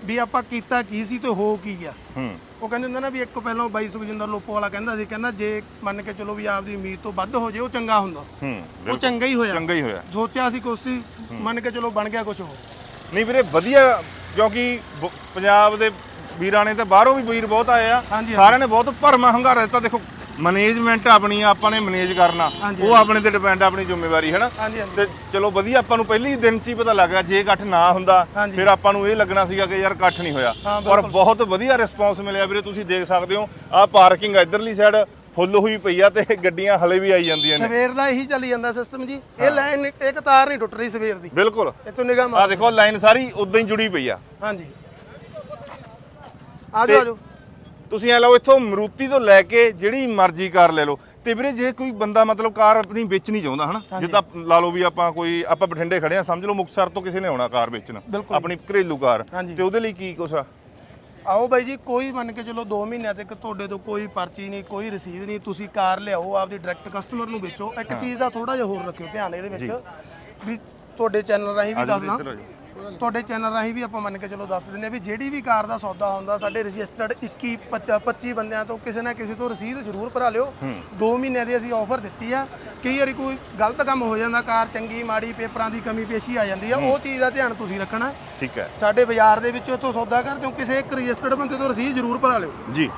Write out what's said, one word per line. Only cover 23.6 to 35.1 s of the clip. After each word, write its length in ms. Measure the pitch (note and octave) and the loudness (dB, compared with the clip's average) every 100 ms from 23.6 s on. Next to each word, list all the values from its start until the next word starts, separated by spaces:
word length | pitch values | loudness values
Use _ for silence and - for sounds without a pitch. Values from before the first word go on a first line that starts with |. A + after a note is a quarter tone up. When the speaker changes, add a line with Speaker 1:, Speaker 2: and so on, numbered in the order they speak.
Speaker 2:
ਆ, 40 | F#3+ | 2
ਆਪਣੀ 180 | F#3+ F#3 | 2 -4
ਜ਼ਿੰਮੇਵਾਰੀ 480 | F3+ E3 D#3+ D#3+ | -2 0 0 2
ਹੈ 40 | F3 | 0
ਨਾ। 140 | A#3+ A#3 | 0 -2
Speaker 1:
ਹਾਂਜੀ, 200 | A3 A3 | -6 -6
ਹਾਂਜੀ। 160 | G3 F#3+ | -6 -2
Speaker 2:
ਤੇ 100 | G3+ D#3+ - | -2 -2 -6
ਚਲੋ 180 | G3 G3+ | -2 0
ਵਧੀਆ, 280 | G3 G3+ B3+ | 0 2 2
ਆਪਾਂ 180 | A#3+ A#3 | 4 0
ਨੂੰ 80 | A3 | 2
ਪਹਿਲੇ 240 | A3 C4 | 0 0
ਹੀ 60 | C4+ | 2
ਦਿਨ 240 | A3+ A3+ | 2 2
'ਚ 80 | A#3 | -4
ਹੀ 60 | |
ਪਤਾ 200 | A#3 A3+ | -2 0
ਲੱਗ 160 | G#3 F3+ | 4 4
ਗਿਆ। 120 | F#3 | 4
ਜੇ 180 | F3 G3 | 2 0
ਇਕੱਠ 220 | G3+ F#3+ | 2 0
ਨਾ 300 | G3+ F3 F3 | 2 4 4
ਹੁੰਦਾ, 360 | F#3+ F#3 F#3 E3+ G3+ | 4 6 4 4 -2
Speaker 1:
ਹਾਂਜੀ। 180 | G#3 F#3+ | -2 2
Speaker 2:
ਫਿਰ 120 | G3 | 4
ਆਪਾਂ 260 | F#3+ G3+ | 6 4
ਨੂੰ 140 | G3+ G3+ | 2 2
ਇਹ 80 | A3 | 2
ਲੱਗਣਾ 300 | G3+ F#3+ F#3 | 2 2 0
ਸੀਗਾ 200 | F#3+ F#3+ | 0 -2
ਕਿ 100 | F#3+ | 0
ਯਾਰ 160 | F#3+ | -2
ਇਕੱਠ 300 | F#3+ F#3 E3+ | 2 2 2
ਨਹੀਂ 120 | F3 | -4
ਹੋਇਆ। 200 | C#3+ B2 - G3+ | 0 0 -2 -4
Speaker 1:
ਹਾਂ, 100 | G#3 | -2
Speaker 2:
ਔਰ 60 | |
Speaker 1:
ਬਿਲਕੁਲ। 300 | G3+ G3+ G3 | 4 4 4
Speaker 2:
ਬਹੁਤ 300 | D#3+ F#3+ A3 | 4 6 4
ਵਧੀਆ 360 | A3 F#3 B3 B3+ | 2 0 2 2
ਰਿਸਪੌਂਸ 420 | G#3+ - G#3 F#3+ | 2 0 0 0
ਮਿਲਿਆ 260 | G3+ G3 G3 | -4 -2 0
ਵੀਰੇ। 160 | G3 | -2
ਤੁਸੀਂ 240 | G3 G3 F#3+ | -4 -10 -4
ਦੇਖ 220 | F#3 F3 | -4 2
ਸਕਦੇ 280 | F3+ F3+ G3 | 0 2 -2
ਹੋ, 140 | G#3 - - | -4 -10 0
ਆਹ 140 | F3 G3+ | 4 6
ਪਾਰਕਿੰਗ 480 | G3+ F#3 F3+ G#3 G3 | 10 8 8 2 4
ਆ 60 | |
ਇੱਧਰਲੀ 320 | F3 G3+ A3+ | 4 2 -2
ਸਾਈਡ 220 | G3+ G#3 G#3+ G3+ | 4 6 6 0